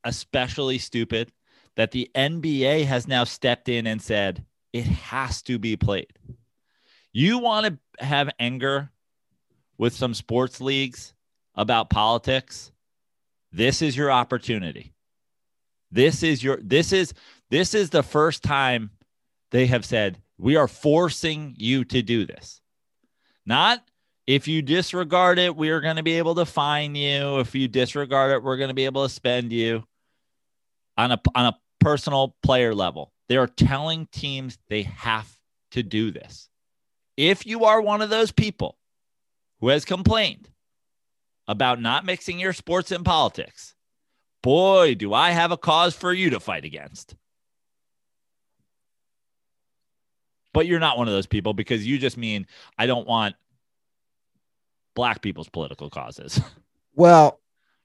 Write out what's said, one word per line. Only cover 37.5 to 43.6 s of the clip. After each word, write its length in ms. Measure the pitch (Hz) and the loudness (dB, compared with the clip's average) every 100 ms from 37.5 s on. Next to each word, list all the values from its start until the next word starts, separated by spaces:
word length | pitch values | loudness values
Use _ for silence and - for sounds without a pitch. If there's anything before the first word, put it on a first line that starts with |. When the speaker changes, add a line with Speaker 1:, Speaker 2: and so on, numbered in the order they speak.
| 226 220 | 2 4
Speaker 1:
are 160 | 220 | 4
one 200 | 208 208 | 2 -2
of 80 | 214 | 0
those 220 | 220 220 | 0 2
people 460 | - 214 - - - _ _ _ _ _ _ _ - | 0 -2 -4 -10 -10 _ _ _ _ _ _ _ -4
who 80 | 117 | 2
has 160 | 143 | 2
complained 640 | - 185 180 220 175 - - _ _ _ _ _ _ _ _ _ - | 0 0 2 2 -2 -6 -20 _ _ _ _ _ _ _ _ _ -8
about 340 | 104 127 120 | 0 0 0
not 240 | 117 143 185 | -2 -2 -4
mixing 340 | 180 - 175 | -8 -8 -6
your 140 | 185 | -6
sports 380 | 175 - 180 - | -6 -2 -2 -2
and 120 | 175 | -4
politics, 720 | 175 165 120 - - - | 0 2 2 -2 -14 -16